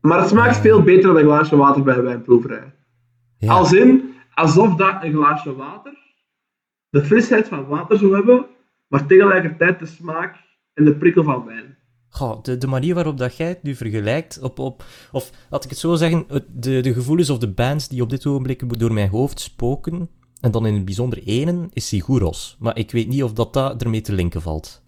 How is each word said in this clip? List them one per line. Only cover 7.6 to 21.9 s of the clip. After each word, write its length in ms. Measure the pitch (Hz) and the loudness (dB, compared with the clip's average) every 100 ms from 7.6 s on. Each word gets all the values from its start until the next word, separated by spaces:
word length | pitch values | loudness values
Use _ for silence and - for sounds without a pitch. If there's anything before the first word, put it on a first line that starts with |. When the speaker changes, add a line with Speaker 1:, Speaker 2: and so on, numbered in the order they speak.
| 135 | -8
Speaker 1:
water 320 | 147 - 214 | -8 -2 2
zou 180 | 196 196 | 2 2
hebben, 300 | 208 247 - _ _ _ _ | 4 2 0 _ _ _ _
maar 180 | 139 143 | -4 4
tegelijkertijd 760 | 185 202 185 165 - 170 175 | 4 6 2 -2 -2 -2 -2
de 60 | 165 | -10
smaak 500 | - 170 160 185 - _ _ _ | -16 -12 -10 -12 -14 _ _ _
en 120 | - 151 | 2 2
de 100 | 143 | 4
prikkel 280 | 175 175 | 2 2
van 220 | 151 123 113 | 0 -4 -10
wijn. 320 | 113 123 139 _ _ _ | -18 -20 _ _ _ _
Speaker 2:
Goh, 340 | - 127 110 | -10 -8 -8
de, 140 | 131 127 | -8 -6
de 100 | 131 | -4
manier 260 | 131 151 175 | -4 -2 -4
waarop 220 | 160 139 | -4 -6
dat 200 | 127 - | -8 -6
jij 100 | 165 | -10
het 160 | 180 | -8
nu 120 | 147 131 | -10 -10
vergelijkt, 680 | 117 110 104 143 165 - | -8 -6 -4 -6 -8 -12
op, 180 | 131 131 | -12 -8
op, 240 | 135 127 - - _ | -10 -12 -20 -20 _
of 200 | 135 - - _ | -10 -10 -20 _
laat 140 | 139 | -10
ik 60 | 131 | -10
het 100 | 131 | -8
zo 160 | 165 170 | -2 0
zeggen, 300 | 165 165 - | 0 -2 -4
het, 180 | 139 - 127 | -8 -8 -10
de, 180 | 120 131 | -4 -2
de 120 | 131 | -2
gevoelens 360 | 120 123 160 147 | -2 -2 0 0
of 80 | 127 | -2
de 140 | 117 | -4
bands 360 | 92 123 151 - | -2 -4 -4 -8
die 140 | 127 | -6
op 80 | 120 | -6
dit 160 | 131 143 | -4 -4
ogenblik 540 | 139 131 127 123 113 | -4 -4 -8 -8 -4
door 140 | 113 | -2
mijn 160 | 107 101 | 0 -2
hoofd 300 | 107 139 - | -2 -4 -6
spoken, 720 | - - 120 139 - 175 170 _ _ _ | -16 -6 -4 -4 -8 -10 -10 _ _ _
en 100 | 120 | -2
dan 140 | 113 110 | -2 -2
in 80 | |
het 120 | 107 95 | -2 -4
bijzonder 380 | 95 123 113 | -6 -6 -6
ene, 440 | - 113 156 175 170 | -4 -4 -2 -4 -8
is 140 | - | -10
Siguros. 720 | - | -6